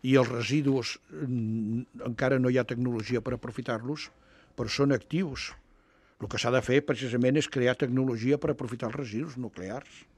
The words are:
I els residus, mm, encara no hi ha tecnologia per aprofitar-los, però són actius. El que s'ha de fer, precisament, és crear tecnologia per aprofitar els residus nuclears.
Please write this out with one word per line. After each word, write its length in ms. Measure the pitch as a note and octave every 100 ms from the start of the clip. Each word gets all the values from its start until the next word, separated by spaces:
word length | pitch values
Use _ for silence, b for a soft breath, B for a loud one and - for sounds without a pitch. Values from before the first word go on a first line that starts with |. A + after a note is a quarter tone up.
I 120 | C3 C3
els 80 | A#2+
residus, 680 | A#2+ A2 D3 C#3 C3+ A2+ - _
mm, 920 | D3+ C#3 B2 A2 A2+ G#2+ A#2 B2 -
encara 320 | B2 A2+ C3 C3+
no 100 | B2+
hi 80 | B2+
ha 60 | A#2+
tecnologia 540 | A#2+ B2 A#2 G#2 B2
per 120 | B2 B2
aprofitar-los, 720 | B2 A#2 A#2+ A2+ B2 D3+ - b b b b -
però 100 | A2+
són 220 | - C#3
actius. 640 | B2+ - C3 F3 B2+ - - _ b b b b b
El 80 | G2+
que 100 | A2
s'ha 140 | A#2+
de 100 | B2+
fer, 220 | B2 C3+
precisament, 520 | C#3+ A#2 B2+ B2 B2+ C#3+
és 100 | -
crear 280 | C#3 B2
tecnologia 600 | B2+ C3 B2+ C3 A2+ A#2+ C#3+
per 140 | -
aprofitar 380 | - A#2+ A#2+ A#2+
els 60 | B2
residus 380 | B2 G#2+ D#3+ B2+
nuclears. 680 | A#2 - F#2 B2 - - -